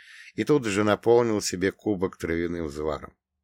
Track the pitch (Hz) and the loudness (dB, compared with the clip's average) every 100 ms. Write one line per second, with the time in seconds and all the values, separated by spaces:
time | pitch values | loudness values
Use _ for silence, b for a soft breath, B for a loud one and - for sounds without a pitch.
0 | B B B - 110 147 113 98 107 101 | B B B -4 2 2 2 0 2 2
1 | 110 120 120 104 - 90 95 - 107 95 | 4 4 4 0 -4 -2 -2 -2 -4 -2
2 | 92 - 82 82 85 85 78 73 78 71 | -4 -4 -4 -4 -4 -6 -8 -6 -6 -6
3 | - _ _ _ | -10 _ _ _